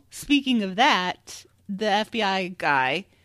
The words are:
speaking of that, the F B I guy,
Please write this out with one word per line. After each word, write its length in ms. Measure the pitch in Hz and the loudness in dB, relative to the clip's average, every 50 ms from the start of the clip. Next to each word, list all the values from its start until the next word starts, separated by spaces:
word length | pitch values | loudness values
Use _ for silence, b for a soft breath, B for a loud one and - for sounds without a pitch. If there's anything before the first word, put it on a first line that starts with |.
| - _ | -16 _
speaking 540 | - - - - 285 285 277 262 254 226 202 | -18 -10 -2 0 0 2 2 2 0 0 0
of 140 | 190 185 | -2 0
that, 680 | 196 254 302 247 185 180 180 - - _ - - - - _ _ _ _ - | 2 2 4 4 2 0 -2 -6 -8 _ -20 -20 -20 -20 _ _ _ _ -10
the 160 | 202 185 220 214 | -8 -4 -2 0
F 200 | 190 208 214 - | 2 0 0 -2
B 120 | - 226 214 | -2 -2 -2
I 260 | 196 190 190 185 180 | 0 0 -2 -2 -4
guy, 560 | 190 - - 156 143 135 131 131 143 175 196 _ _ _ _ | -6 -4 0 2 2 2 2 2 0 -2 -4 _ _ _ _